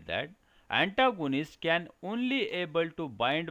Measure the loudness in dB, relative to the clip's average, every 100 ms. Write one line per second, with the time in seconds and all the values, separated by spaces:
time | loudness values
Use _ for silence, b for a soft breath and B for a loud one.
0 | -4 -4 -4 -12 b b b 0 2 4
1 | 4 4 0 0 -2 -4 0 0 -2 -12
2 | -6 -2 0 0 0 -2 0 0 0 -2
3 | -6 0 2 2 -2